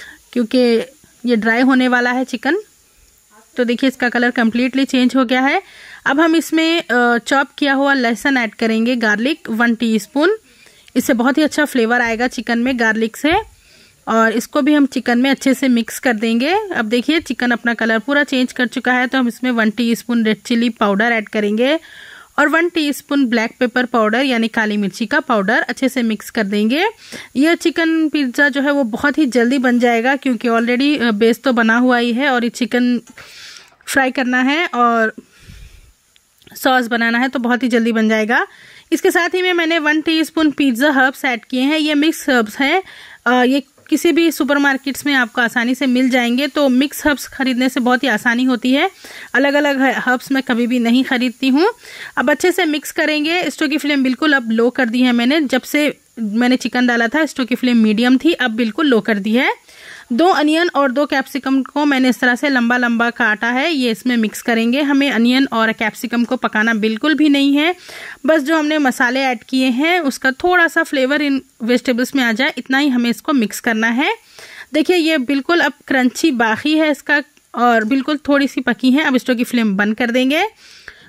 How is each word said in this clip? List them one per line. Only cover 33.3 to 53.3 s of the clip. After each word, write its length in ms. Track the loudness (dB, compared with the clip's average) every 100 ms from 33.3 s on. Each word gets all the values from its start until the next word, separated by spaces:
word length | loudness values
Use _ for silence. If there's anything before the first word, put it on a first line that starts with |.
| -20 -20 -20 -20 _ -4
फ्राई 240 | 0 0
करना 320 | 0 -2 0
है 240 | 0 0 -2
और 480 | 0 2 2 0 -4 _ _ -20 -20 -20 -20 -20 _ _ _ _ _ -20 -4
सॉस 300 | 0 0 0
बनाना 320 | -2 0 0
है, 100 | -2
तो 100 | -2
बहुत 240 | -2 0
ही 60 | 0
जल्दी 240 | 0 0
बन 160 | 0 0
जाएगा। 380 | 0 0 -2 -2 -10 -20 -20 _
इसके 180 | 0 2
साथ 180 | 0 0
ही 80 | 0
में 100 | 0
मैंने 260 | 0 0 0
वन 220 | 0 0
टीस्पून 500 | 0 -2 0 0 0
पिज़्ज़ा 400 | 2 0 2 2
हर्ब्स 340 | 2 0 0
ऐड 200 | -4 -6
किए 180 | -4 -2
हैं। 160 | 0 0
ये 160 | 0
मिक्स 360 | 2 0 0 0
हर्ब्स 280 | 0 0 -2
हैं, 240 | 0 0 -2 -18 -20 -6 0
अ, 180 | 2
ये 180 | 2 0 -4 _ -4
किसी 220 | 0 2
भी 200 | 2 2
सुपरमार्केट्स 720 | 0 -2 2 2 0 -4 -6 -2
में 80 |
आपको 260 | 0 0 -2
आसानी 340 | -2 0 -2
से 120 | -2 0
मिल 240 | 2 2
जाएंगे। 360 | 2 0 0 -2
तो 220 | 0 2
मिक्स 380 | 2 0 -2 -2
हर्ब्स 200 | -2 -6
ख़रीदने 420 | -4 -2 0 -2
से 120 | 0
बहुत 220 | 0 0
ही 60 | 0
आसानी 360 | 0 -2 0
होती 280 | 0 0 0
है, 180 | 0 0 -4 -20 -20 -4
अलग-अलग 460 | 0 2 2 0 2
ह-, 180 | 0 0
हर्ब्स 340 | -2 -2 -2
मैं 100 | -4
कभी 240 | -2 -2 0
भी 120 | 0
नहीं 260 | 2 2
ख़रीदती 440 | 2 -2 -2 -2 0
हूँ। 240 | 2 2 -2 -16 -18 -10 -2
अब 140 | 0
अच्छे 220 | 2 0
से 120 | 0
मिक्स 280 | -2 -2 -6
करेंगे। 580 | -4 -2 0 -2